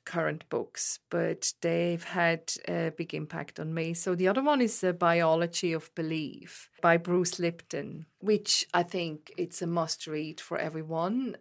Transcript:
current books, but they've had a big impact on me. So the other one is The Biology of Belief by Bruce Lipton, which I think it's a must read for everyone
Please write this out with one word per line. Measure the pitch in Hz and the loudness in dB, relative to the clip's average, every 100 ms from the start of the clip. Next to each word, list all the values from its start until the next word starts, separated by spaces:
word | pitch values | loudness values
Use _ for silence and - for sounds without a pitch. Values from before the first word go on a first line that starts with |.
| - | -6
current | 170 156 156 - | -2 -2 -4 -4
books, | 127 - - - - _ | -4 -4 -4 -4 -6 _
but | 170 165 165 - - | -2 0 0 -4 -2
they've | 170 170 175 170 | 0 2 2 0
had | - 180 170 165 - - - | -2 2 2 2 -2 -8 -4
a | 170 165 156 | -2 -2 -4
big | 165 | -6
impact | 156 156 165 147 - | -6 -6 -8 -10 -8
on | 160 | -6
me. | 165 165 | -2 -2
So | 165 190 | -2 -2
the | 175 185 | 2 4
other | 214 | 4
one | 285 285 | 4 4
is | 226 - | 2 2
The | 180 | 0
Biology | 175 170 170 160 165 170 170 175 | 4 4 6 6 4 2 0 0
of | 160 - | -2 -4
Belief | - 160 160 151 - - - - _ | -6 -2 -2 -4 -8 -14 -16 -16 _
by | 175 170 | 4 6
Bruce | 170 180 175 - | 4 2 2 0
Lipton, | 170 170 - 151 139 156 160 _ | -2 -2 -8 -8 -8 -10 -14 _
which | 196 208 208 - - | 2 2 2 0 2
I | 175 | 0
think | 175 185 170 151 - - | 0 -2 -4 -6 -12 -6
it's | 175 - | -4 -2
a | 170 | 0
must | 170 156 - - | 0 0 -4 -4
read | 156 156 - | -4 -6 -8
for | - 170 | -6 -4
everyone | 156 160 156 165 175 240 254 - | -4 -6 -4 -2 0 0 -4 -8